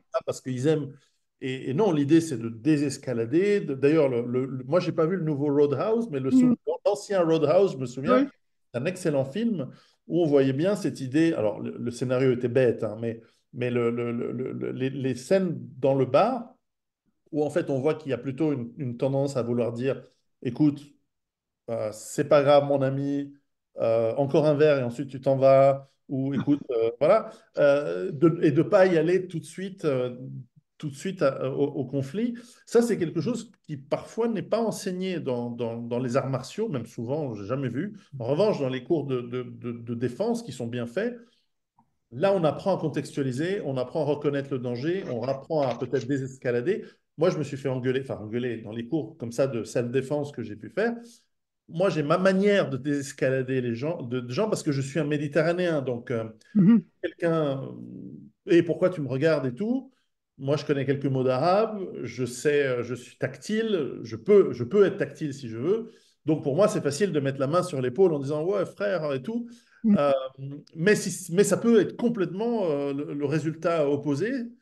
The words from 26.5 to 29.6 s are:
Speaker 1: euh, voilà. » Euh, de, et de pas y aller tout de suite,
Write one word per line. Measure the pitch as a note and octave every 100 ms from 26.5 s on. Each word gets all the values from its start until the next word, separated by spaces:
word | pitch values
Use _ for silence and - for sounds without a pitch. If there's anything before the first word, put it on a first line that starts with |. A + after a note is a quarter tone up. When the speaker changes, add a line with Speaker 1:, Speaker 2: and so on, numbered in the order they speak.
| C#3+ -
Speaker 1:
euh, | A#2 A2+ A#2
voilà. » | D3+ A3 G#3+ - _ -
Euh, | D3 C#3+ D3+ F3+ F#3
de, | C#3 D#3+ D#3+
et | E3
de | C#3+
pas | D#3 G3+ F#3+
y | E3
aller | D#3+ F#3 F3+
tout | D#3+
de | -
suite, | -